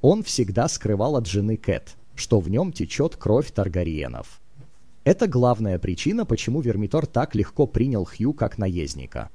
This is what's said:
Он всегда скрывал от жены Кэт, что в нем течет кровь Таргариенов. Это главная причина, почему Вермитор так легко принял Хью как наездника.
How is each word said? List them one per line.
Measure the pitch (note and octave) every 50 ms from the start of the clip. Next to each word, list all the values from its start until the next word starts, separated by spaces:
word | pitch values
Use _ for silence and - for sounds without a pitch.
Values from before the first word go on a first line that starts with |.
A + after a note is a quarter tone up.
| -
Он | C3 G3 A3 -
всегда | - - - B2 F#2 F#2+ G2 B2
скрывал | E3+ - - - G2+ G#2 G2 G#2+ C3+ D3+
от | C3 A#2 -
жены | F#2 G#2 G2+ G#2+ A2
Кэт, | G#2 - - F#2 - - - - - - - -
что | - - - - G#2
в | F2 D#2+
нем | G2 A#2+ F3+ F#3 D3+
течет | - D#2 - - - C#3+ E3 -
кровь | - - - G#2+ B2+ C#3 - -
Таргариенов. | - G2 F#2+ E2 F2+ F2 E2 D#2 D2+ C#2+ B1+ A#1+ A#1+ A1+ - - - - - - - - - - - - - - - -
Это | C#3 F#3+ - A#3+ G3+
главная | C3+ B2 B2 B2 A#2+ G#2 A2+ G2+ F#2 F2
причина, | - F#2 F2+ - - D3+ G#3 A#3 A3
почему | - A#2 A2 - - A#2+ D#3
Вермитор | D3 A#2+ G#2 F#2 G#2+ G2 - D#3+ D#3
так | - - A#2 C3+ - -
легко | G#2+ G2 - - - D3 -
принял | - - A2+ C#3 B2+ G#2 F2+
Хью | - - - G#2+ C3 D#3+
как | - - - - -
наездника. | G#2 F#2+ F2 F2 D#2+ C2+ - D2 B1+ - - A#1 A1+ - -